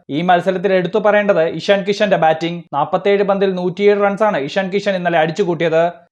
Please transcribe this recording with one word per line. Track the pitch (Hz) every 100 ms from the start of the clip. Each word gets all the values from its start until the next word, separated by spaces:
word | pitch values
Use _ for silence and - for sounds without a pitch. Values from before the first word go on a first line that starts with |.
| -
ഈ | 139
മത്സരത്തിൽ | 175 175 175 185 190
എടുത്തു | 185 175 185
പറയേണ്ടത് | 208 208 202 175
ഇഷാൻ | 160 160 180 196
കിഷന്റെ | 190 202 208 175
ബാറ്റിംഗ്. | 160 160 165 175 -
നാൽപത്തേഴ് | 139 151 185 202 202
പന്തിൽ | 202 196 196
നൂറ്റിയേഴ് | 180 180 180 202 202
റൺസാണ് | 202 196 214 170
ഇഷാൻ | 139 196 190
കിഷൻ | 196 202 185
ഇന്നലെ | 175 170
അടിച്ചുകൂട്ടിയത്. | 160 160 180 165 165 160 170 170 _